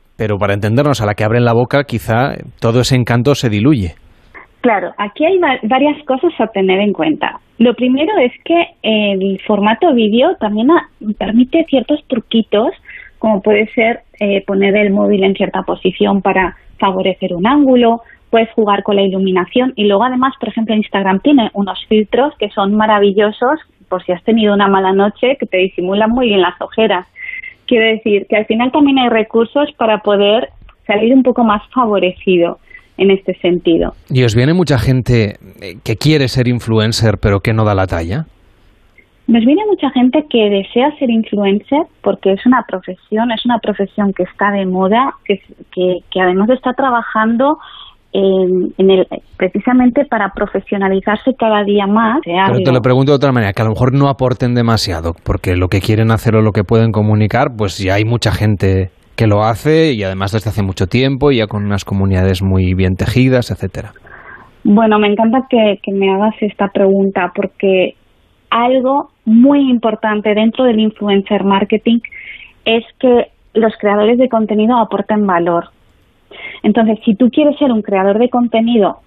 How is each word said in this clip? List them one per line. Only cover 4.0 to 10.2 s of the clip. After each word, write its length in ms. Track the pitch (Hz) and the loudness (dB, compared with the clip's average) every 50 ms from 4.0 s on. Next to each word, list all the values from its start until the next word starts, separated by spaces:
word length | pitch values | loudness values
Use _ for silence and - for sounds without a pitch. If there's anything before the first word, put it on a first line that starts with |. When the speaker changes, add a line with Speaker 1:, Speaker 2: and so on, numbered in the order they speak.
| - - _ _ _ _ - - - _ _ _ | -20 -20 _ _ _ _ -20 -20 -20 _ _ _
Speaker 2:
Claro, 300 | - 247 214 190 180 - - | -2 0 0 0 -2 -6 -8
aquí 280 | - 208 208 - - 302 | -8 -8 -8 -4 -2 0
hay 140 | 339 392 370 | 0 2 2
va-, 200 | 349 294 254 - - | 0 0 -2 -2 -2
varias 380 | 214 254 262 285 294 285 - - | -2 0 2 2 0 0 -2 -4
cosas 260 | - 254 262 - 339 - - | -6 -4 -2 -2 -2 -2 -2
a 80 | 226 | -4
tener 340 | 214 - 196 190 190 185 190 | -2 -2 -2 0 0 0 0
en 120 | 208 208 | 0 0
cuenta. 480 | 190 - 156 - - - - - - - _ _ _ - | -2 -2 -2 -2 -2 -2 -4 -6 -8 -10 _ _ _ 0
Lo 160 | 226 247 233 | 2 2 2
primero 420 | 240 247 254 254 269 311 359 427 370 | 0 0 0 0 0 0 0 0 0
es 140 | 254 247 - - - | 0 0 -2 -6 -4
que 200 | - 330 339 339 - - _ | -2 0 0 0 -2 -8 _
el 580 | - 220 220 214 208 202 196 190 190 196 190 185 - | -4 -2 -2 0 0 -2 -2 -2 -2 -4 -4 -4 -4
formato 460 | - 214 196 202 214 233 226 359 349 | -2 -2 0 0 0 0 2 2 2
vídeo 440 | 269 240 220 208 214 240 | 2 2 2 2 2 2